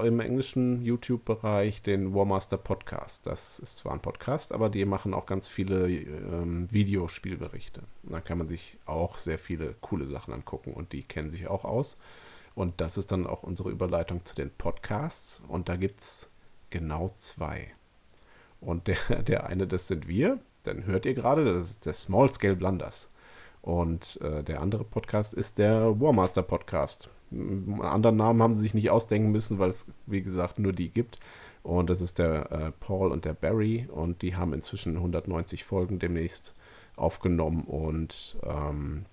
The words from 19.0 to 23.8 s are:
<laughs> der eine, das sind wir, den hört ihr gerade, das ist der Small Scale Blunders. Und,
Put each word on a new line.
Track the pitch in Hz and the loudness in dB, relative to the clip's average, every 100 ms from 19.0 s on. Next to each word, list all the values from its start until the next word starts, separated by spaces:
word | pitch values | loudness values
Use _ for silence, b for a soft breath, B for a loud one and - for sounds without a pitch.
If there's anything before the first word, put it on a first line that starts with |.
| - | 2
<laughs> | - - | 2 4
der | - - | 2 0
eine, | 92 95 | -2 0
das | 92 - | 0 -2
sind | 87 82 | -4 -2
wir, | 92 180 269 - - - | 2 2 2 -4 -10 -6
den | - 92 | -4 0
hört | 95 - | 0 2
ihr | |
gerade, | 131 120 151 | 2 4 4
das | 135 90 87 | 4 2 -2
ist | - 80 | -6 -6
der | |
Small | - - 95 135 | -6 2 6 6
Scale | - 101 92 | 6 2 4
Blunders. | 92 92 - - - B B B B B | 2 0 -4 -10 -18 B B B B B
Und, | - 85 | -2 2